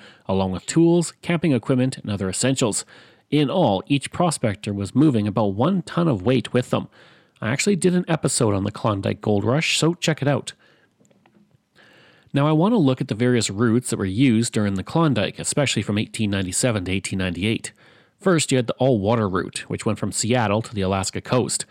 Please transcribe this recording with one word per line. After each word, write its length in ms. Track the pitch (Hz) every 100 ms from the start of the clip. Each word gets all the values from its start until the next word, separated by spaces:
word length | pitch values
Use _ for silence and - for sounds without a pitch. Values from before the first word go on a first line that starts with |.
| - -
along 280 | - 95 190
with 120 | 180
tools, 480 | - 165 170 175 160 -
camping 320 | - 170 170
equipment, 460 | 127 - 131 127 -
and 120 | -
other 200 | 98 95
essentials. 560 | - 127 131 117 98 - - - _ -
In 220 | 147 143
all, 320 | 185 135 95 -
each 220 | 139 -
prospector 600 | - 175 - 113 95 107
was 220 | 101 98
moving 320 | 123 156 117 104
about 260 | 104 104
one 300 | 98 147 196
ton 260 | - - 170
of 140 | 104
weight 320 | 98 127 -
with 160 | 123 -
them. 180 | 110 - - - _ _ -
I 60 | 107
actually 280 | 135 208 190
did 180 | 180
an 100 | 180 180
episode 460 | 156 135 - 113
on 120 | 98
the 60 | 101
Klondike 520 | - 113 101 104 98
Gold 220 | 110 104
Rush, 340 | 104 143 - -
so 160 | 160
check 260 | 175 - 151
it 80 | 147
out. 240 | 127 - - _ _ _ _ _ _ _ _ _ _ _ _ - - - _ _
Now 120 | 143 147
I 60 |
want 220 | 156 196
to 40 | 240
look 220 | 135 127
at 80 | -
the 60 |
various 340 | 107 123 120 104
routes 400 | 98 120 117 -
that 100 | 110
were 60 |
used 480 | 98 101 135 110 117
during 220 | 113 104
the 100 | 98
Klondike, 540 | - 165 160 113 95 -
especially 420 | - - 135 113
from 160 | 101 104
eighteen 320 | - - 107
ninety-seven 560 | 98 92 90 127 107
to 80 | 87
eighteen 260 | 95 - 95
ninety-eight. 540 | 92 85 104 110 - _ - _ _ _
First, 340 | 190 165 -
you 60 | 127
had 80 | 117
the 80 |
all-water 520 | - 131 113 98 117 101
route, 380 | 92 - - -
which 180 | - 113
went 120 | 101
from 140 | 104
Seattle 480 | - 107 123 104 104
to 140 | -
the 80 | 104
Alaska 400 | 92 95 92 92
coast. 420 | - 127 71 - -